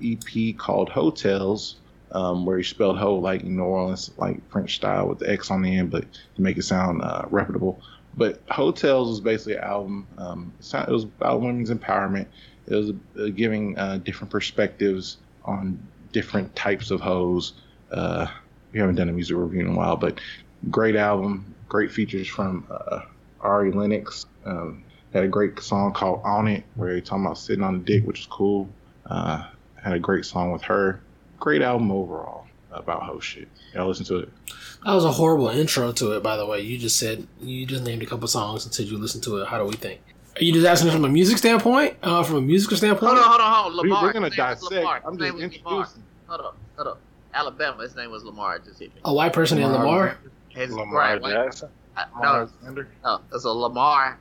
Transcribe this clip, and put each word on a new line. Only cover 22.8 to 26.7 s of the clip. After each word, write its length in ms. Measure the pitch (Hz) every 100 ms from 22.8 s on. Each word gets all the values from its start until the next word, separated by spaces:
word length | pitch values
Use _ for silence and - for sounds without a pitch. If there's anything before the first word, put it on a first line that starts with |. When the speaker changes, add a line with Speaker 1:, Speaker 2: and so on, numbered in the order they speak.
| - - - - - -
Speaker 1:
Ari 300 | 101 101 98
Lennox. 540 | 98 104 104 - - - _
Um, 380 | - 87 85 78 - - -
had 100 | 95
a 40 | 95
great 300 | 104 101 -
song 320 | - 101 101
called 280 | 95 95 90
On 240 | 101 104 107
It, 160 | 101 -